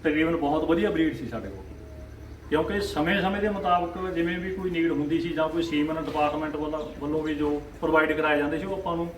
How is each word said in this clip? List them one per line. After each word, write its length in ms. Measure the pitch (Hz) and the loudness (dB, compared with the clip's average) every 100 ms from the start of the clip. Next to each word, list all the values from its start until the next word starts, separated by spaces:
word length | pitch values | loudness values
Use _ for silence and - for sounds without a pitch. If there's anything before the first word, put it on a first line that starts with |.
ਤਕਰੀਬਨ 320 | 160 151 160 170 | 2 4 2 2
ਬਹੁਤ 280 | 143 156 | 2 2
ਵਧੀਆ 260 | - - 208 | 4 2 2
ਬਰੀਡ 260 | 165 156 135 | 2 0 0
ਸੀ 120 | 120 | -6
ਸਾਡੇ 220 | 113 101 | -8 -8
ਕੋਲ। 160 | - - - - - - - - - - | -12 -14 -14 -14 -14 -14 -14 -14 -14 -2
ਕਿਉਂਕਿ 320 | 151 160 202 | 0 0 -2
ਸਮੇਂ-ਸਮੇਂ 600 | - - 160 196 190 202 | -2 0 2 2 2 2
ਦੇ 80 | 208 | 0
ਮੁਤਾਬਕ 640 | 196 180 175 170 185 185 | 0 2 2 2 -4 -4
ਜਿਵੇਂ 260 | 165 170 175 | 0 0 0
ਵੀ 140 | 185 | -4
ਕੋਈ 160 | 190 185 | -4 -2
ਨੀਡ 220 | 170 165 | 2 2
ਹੁੰਦੀ 300 | 143 147 165 | 2 0 0
ਸੀ 80 | 170 | 0
ਜਾਂ 200 | 156 156 | 0 0
ਕੋਈ 140 | 165 | 0
ਸੀਮਨ 400 | 165 151 151 160 147 | 0 2 0 0 -2
ਡਿਪਾਰਟਮੈਂਟ 500 | 151 147 151 156 147 | 0 0 0 -2 -2
ਵੱਲੋਂ, 300 | 151 156 151 - | -4 -4 -6 -6
ਵੱਲੋਂ 240 | 143 156 | -2 -2
ਵੀ 120 | 156 147 | 0 0
ਜੋ 260 | 147 147 - - | 0 0 -4 -4
ਪ੍ਰੋਵਾਈਡ 320 | 165 156 151 | 4 4 4
ਕਰਾਏ 240 | 151 151 147 | 2 2 2
ਜਾਂਦੇ 220 | 147 160 | 2 -2
ਸੀ, 60 | 190 | -4
ਉਹ 120 | 196 | -4
ਆਪਾਂ 200 | 170 170 | -2 -2
ਨੂੰ 140 | 170 | -4